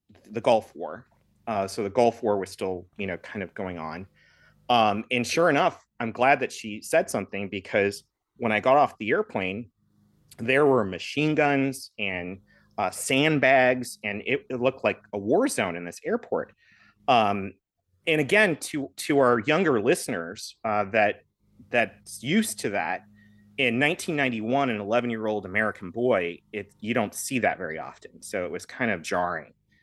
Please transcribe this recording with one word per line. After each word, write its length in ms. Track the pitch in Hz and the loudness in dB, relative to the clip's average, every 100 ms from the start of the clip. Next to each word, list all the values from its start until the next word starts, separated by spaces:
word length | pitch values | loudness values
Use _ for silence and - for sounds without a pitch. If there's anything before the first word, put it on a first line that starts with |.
| _ - - | _ -20 -12
the 120 | 107 | -4
Gulf 340 | 120 113 - - | 2 2 2 -12
War. 300 | 82 80 - _ _ _ - | -10 -12 -16 _ _ _ -6
Uh, 200 | 107 98 | -2 -2
so 160 | - | -4
the 80 | 101 | -2
Gulf 320 | 98 117 - | 4 4 4
War 160 | 117 104 | 0 0
was 120 | 92 | -2
still, 360 | - 95 92 87 - | -6 -6 -6 -10 -10
you 80 | 98 | -8
know, 100 | 85 | -8
kind 260 | - 110 | -8 -10
of 100 | 90 | -10
going 240 | - 95 87 | -8 -8 -8
on. 280 | 80 82 101 _ _ _ _ _ - | -10 -10 -14 _ _ _ _ _ 2
Um, 360 | 120 110 101 113 | 4 4 2 -2
and 160 | 127 117 | -4 -2
sure 240 | - 165 | 2 4
enough, 340 | 143 175 - _ - | 4 2 -2 _ -8
I'm 140 | 117 | -6
glad 280 | 110 127 143 | 0 4 4
that 120 | 131 | 0
she 280 | - 113 104 | -8 -12 -12
said 300 | - 160 185 | 0 0 0
something, 380 | 117 98 95 101 | -4 -4 -8 -6
because 560 | 98 - 110 101 101 - _ _ - | -8 -2 2 2 0 -14 _ _ -6
when 160 | 117 | 0
I 80 | 107 | 2
got 160 | 127 139 | 4 4
off 200 | 135 - | 4 0
the 120 | 107 | -2
airplane, 600 | 160 214 110 95 98 117 _ _ _ _ _ _ - | -2 -2 -4 -4 -6 -10 _ _ _ _ _ _ -10
there 260 | 113 135 | 0 4
were 200 | 147 131 | 6 4
machine 500 | 101 90 - - 151 | 2 -4 -8 -2 0
guns 560 | 151 147 139 135 131 - - | 2 2 2 0 -2 -12 -10
and, 400 | 104 92 90 98 _ _ _ - | -6 -6 -8 -10 _ _ _ -4
uh, 120 | 95 | -4
sandbags, 1080 | - - 135 151 151 131 135 127 127 123 - | -2 0 2 4 4 6 6 6 2 -4 -10
and 180 | 107 101 - | -8 -8 -4
it, 200 | 139 - | -4 -4
it 120 | 131 | -2
looked 240 | 123 131 | -2 0
like 160 | 110 98 _ | -2 -2 _
a 60 | 107 | -6
war 300 | 98 160 269 | 0 2 2
zone 260 | - 101 | 0 -2
in 100 | 85 | -4
this 140 | 87 85 | -8 -10
airport. 480 | - 233 - 82 - _ _ _ _ _ - | -6 -6 -4 -6 -6 _ _ _ _ _ 2
Um, 460 | 123 104 101 98 - _ _ _ _ - | 4 4 0 -4 -12 _ _ _ _ -2
and 140 | 156 | 0
again, 360 | 135 208 208 147 | 4 4 4 2
to, 340 | - 151 135 - | -6 -8 -8 -8
to 200 | - 143 | 0 4
our 220 | 127 120 | 6 4
younger 400 | 117 156 185 123 | 2 2 4 2
listeners, 760 | 104 - - 101 85 95 - - | 2 0 0 -6 -8 -10 -16 -8
uh, 200 | 113 107 101 | -4 -2 0
that, 300 | 110 104 98 _ _ _ _ - | 2 2 0 _ _ _ _ -4
that's 520 | 120 107 - - - | 0 0 -4 -18 -10
used 380 | 117 202 220 - | -2 0 0 -2
to 100 | 127 | -4
that, 320 | 98 82 92 - _ - - - - | -2 -4 -6 -8 _ -20 -20 -14 -2
in 200 | 127 117 | 0 2
nineteen 380 | 147 185 - 151 | 0 -2 -4 -2
ninety-one, 540 | 135 113 110 131 135 | -2 -2 -2 0 0
an 100 | 110 | -2
eleven-year-old 640 | 101 117 120 113 110 107 | 0 0 0 -4 -4 -4
American 460 | 95 98 107 - 92 | -4 -2 -2 -4 -10
boy, 480 | 95 123 107 87 87 _ | -2 2 2 0 -6 _
it, 200 | 107 101 _ | -12 -12 _
you 140 | 104 | -4
don't 180 | 120 104 | -2 -2
see 280 | - - 131 | -6 -6 -2
that 180 | 104 76 | 0 -2
very 200 | 87 78 | -6 -8
often. 440 | 65 - - 82 | -10 -14 -20 -20
So 240 | - 101 90 | -10 -6 -6
it 40 | |
was 140 | 87 | -8
kind 260 | - - 120 | -10 -6 -2
of 120 | 95 | -2
jarring 500 | 78 90 87 85 65 _ _ _ | -2 -2 -2 -4 -10 _ _ _